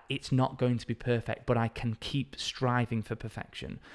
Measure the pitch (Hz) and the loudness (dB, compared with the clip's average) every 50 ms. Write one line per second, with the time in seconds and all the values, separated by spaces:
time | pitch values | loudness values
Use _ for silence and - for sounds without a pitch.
0 | - - 139 135 - - 135 127 131 135 139 - 127 123 123 113 - - 117 - | -6 -6 -6 -6 -2 2 2 4 4 2 2 2 2 2 2 2 0 -4 -6 -2
1 | - 123 120 113 - - 110 - - - 120 117 117 113 - - - 117 110 - | 0 2 2 2 0 -2 -4 -2 0 2 4 4 4 2 0 -2 -2 -2 -2 -2
2 | - - - 139 127 - - - - - - - 131 123 120 123 117 - 117 113 | -4 -2 -2 -2 -2 -2 -6 -6 -6 -6 -2 0 2 2 4 4 2 2 0 -2
3 | 104 - 113 - - 110 - 107 - - - - - - - - - - - | -2 -2 -6 -6 -6 -8 -8 -8 -10 -10 -10 -10 -10 -8 -10 -10 -12 -16 -18